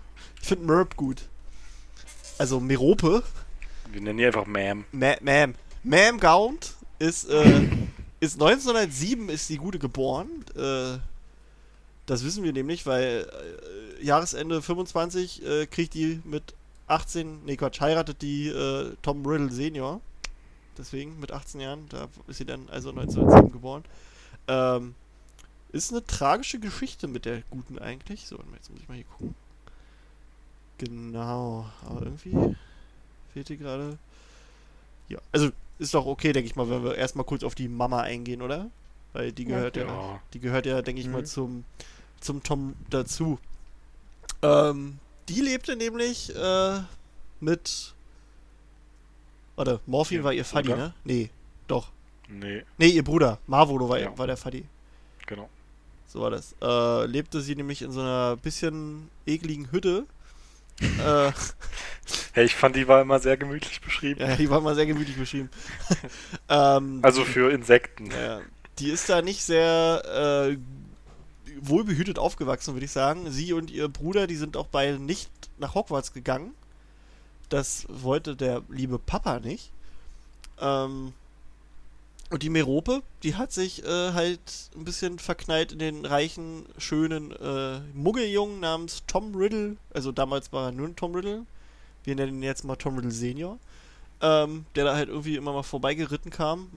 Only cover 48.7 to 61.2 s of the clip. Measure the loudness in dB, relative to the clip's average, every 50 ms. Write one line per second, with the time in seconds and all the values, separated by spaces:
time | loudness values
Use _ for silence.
48.7 | -20 -20 -20 -20 -20 -20 -20 -20 -20 -20 -20 -20 -20 -20 -20 -14 -6 -2 0 0
49.7 | 0 -2 -4 -2 0 0 0 2 0 -2 0 0 0 0 -2 -2 -2 -2 0 0
50.7 | -2 -2 -2 -6 -8 -10 -4 -2 -2 -2 -2 -4 -8 -18 -20 -20 -20 -16 -6 -4
51.7 | -4 -4 -4 -6 -18 -20 -20 -20 -20 -20 -20 -18 -14 -10 -8 -8 -8 -10 -12 -8
52.7 | 2 8 8 8 8 8 4 4 4 4 4 4 2 0 -4 2 6 6 8 8
53.7 | 6 0 2 2 2 0 0 -4 -4 -4 -4 -4 -4 -4 -6 -8 -10 -10 -12 -14
54.7 | -20 -20 -20 -20 -20 -20 -20 -20 -20 -18 -12 -12 -12 -12 -12 -16 -20 -20 -20 -20
55.7 | -20 -20 -20 -20 -20 -20 -20 -14 -8 -4 -4 -2 -2 -4 -8 -12 -10 -4 -2 0
56.7 | 2 2 4 4 2 2 0 0 -2 -4 -4 -4 -6 -6 -4 -4 -6 -6 -6 -6
57.7 | -6 -8 -8 -8 -6 -4 -2 -2 0 0 0 0 0 -2 -4 -6 -4 -2 -2 -2
58.7 | -2 -4 -8 -10 -10 -12 -16 -18 -18 -10 -4 -2 -2 -2 -2 -4 -6 -6 -6 -4
59.7 | -2 0 2 2 0 0 -2 -6 -14 -20 -20 -20 -20 -20 -20 -20 -20 -20 -20 -18
60.7 | -8 -2 -2 0 0 2 4 4 6 6